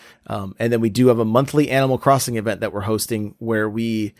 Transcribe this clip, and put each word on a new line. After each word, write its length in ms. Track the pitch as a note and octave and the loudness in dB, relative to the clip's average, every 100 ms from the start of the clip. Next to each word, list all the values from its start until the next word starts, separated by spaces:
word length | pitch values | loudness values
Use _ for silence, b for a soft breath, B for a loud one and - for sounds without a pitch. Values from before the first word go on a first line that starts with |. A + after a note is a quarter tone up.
| b b - | b b -10
Um, 300 | G#2 G2 - | -10 -8 -4
and 160 | A#2 | -2
then 80 | A#2 | 0
we 80 | A2+ | 0
do 180 | G#2+ B2+ | 4 4
have 120 | A#2 | 4
a 60 | A2 | 2
monthly 440 | A#2+ C3+ D3 C3+ | 2 2 2 2
Animal 300 | C3 C3+ B2+ | 2 0 2
Crossing 380 | C#3 C3+ - A2+ | 2 2 2 -4
event 240 | G#2+ F#2+ | -4 -4
that 120 | G#2+ | -4
we're 80 | G2+ | -4
hosting 540 | G2+ A2 - A2 G#2 - | -2 -2 -2 -4 -6 -8
where 320 | A2+ A2 G#2+ | -4 -2 -2
we, 440 | A2 A2+ A2 G#2 - | -2 -2 -2 -4 -8